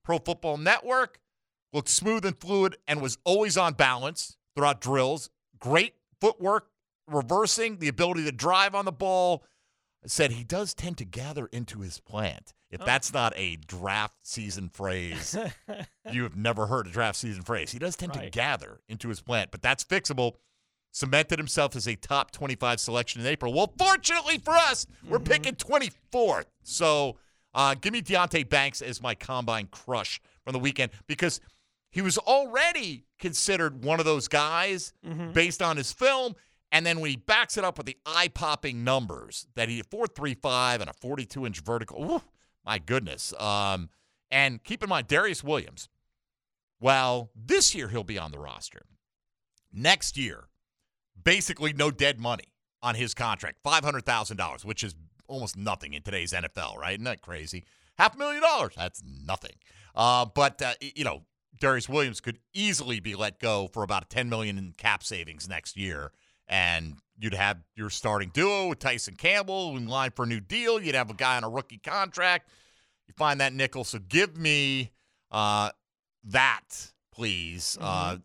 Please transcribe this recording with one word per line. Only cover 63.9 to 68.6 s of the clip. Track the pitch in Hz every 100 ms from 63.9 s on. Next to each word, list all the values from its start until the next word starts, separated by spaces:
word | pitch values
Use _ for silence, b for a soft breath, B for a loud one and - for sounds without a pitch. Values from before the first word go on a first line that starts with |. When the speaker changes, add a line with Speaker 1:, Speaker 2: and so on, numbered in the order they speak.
| 98 -
Speaker 1:
ten | 127 120
million | 113 107 98
in | 92 -
cap | 110 98
savings | - 95 80 78 92
next | 85 - 98
year, | 95 73 71 - _ _ -
and | 95 87 82 80 69 _ _
you'd | 110 95
have | 98 90 - -
your | 104
starting | - 113 104 92
duo | 139 190 202